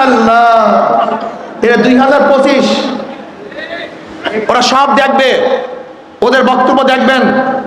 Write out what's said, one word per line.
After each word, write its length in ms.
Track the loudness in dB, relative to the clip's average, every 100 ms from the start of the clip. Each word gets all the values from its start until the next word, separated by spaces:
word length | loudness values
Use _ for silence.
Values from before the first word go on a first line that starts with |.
আল্লাহ, 1600 | 2 2 2 4 4 4 2 2 0 0 -2 -4 -8 -12 -14 -4 0
এটা 120 | 2
দুই 200 | 4 4
হাজার 240 | 4 2 2
পঁচিশ, 360 | 2 2 2 0 -2 -4 -8 -10 -14 -18 -18 -18 -16 -12 -12 -12 -16 -18 -12 -6 -4 0
ওরা 120 | 0
সব 340 | 2 2 2 2
দেখবে, 600 | 2 2 2 2 0 -2 -4 -12 -16 -20 -20 -4
ওদের 220 | 0 2
বক্তব্য 400 | 2 0 0 2
দেখবেন, 380 | 2 2 2 2 0 0 -2 -4